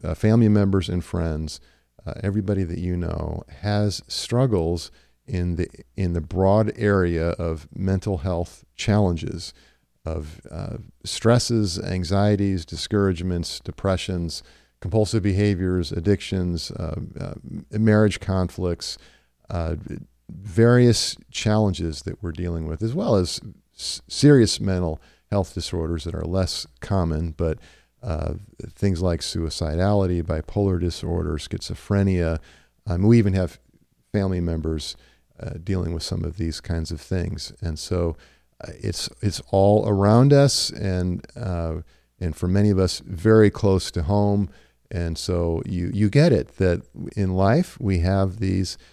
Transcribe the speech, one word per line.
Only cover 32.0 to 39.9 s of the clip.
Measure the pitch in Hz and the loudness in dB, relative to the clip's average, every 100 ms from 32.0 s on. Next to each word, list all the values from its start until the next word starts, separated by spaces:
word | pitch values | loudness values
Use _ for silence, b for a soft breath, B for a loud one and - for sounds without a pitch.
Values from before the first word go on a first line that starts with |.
| 98 92 82 80 b b b b - | 2 2 0 -2 b b b b -6
Um, | 87 | 0
we | 104 117 | 4 6
even | 101 | 4
have | 95 87 - _ _ _ _ _ | 2 -2 -6 _ _ _ _ _
family | 104 95 90 | -2 0 0
members, | 85 82 80 80 - - b b b - | -2 -2 -2 -4 -6 -14 b b b -14
uh, | - 90 | -12 -10
dealing | 87 92 90 | -4 -2 -2
with | 82 | -4
some | - 95 | -6 -4
of | 82 85 | -6 -4
these | 85 78 | -6 -6
kinds | - 82 80 | -4 -4 -4
of | 80 | -8
things. | - 92 82 76 - - | -4 -4 -4 -6 -12 -10
And | 85 76 | -8 -6
so, | - 90 85 80 b b b - | -4 -2 -2 -4 b b b -18
uh, | - - | -16 -8
it's, | - - - - | -6 -6 -8 -4
it's | 104 - - | -4 -4 0
all | 98 98 104 | 4 6 4
around | 107 | 4